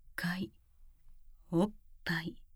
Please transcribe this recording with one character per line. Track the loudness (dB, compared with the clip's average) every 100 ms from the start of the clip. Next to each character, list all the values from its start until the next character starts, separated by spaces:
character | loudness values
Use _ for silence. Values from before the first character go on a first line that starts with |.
| -12
課。 | -2 0 0 -2 -6 -20 -20 -20 -20 -18 -18 -18 -20 2
お | 6 6
っ | 2 -16 -8
ぱ | -2 0
い、 | 0 -6 -12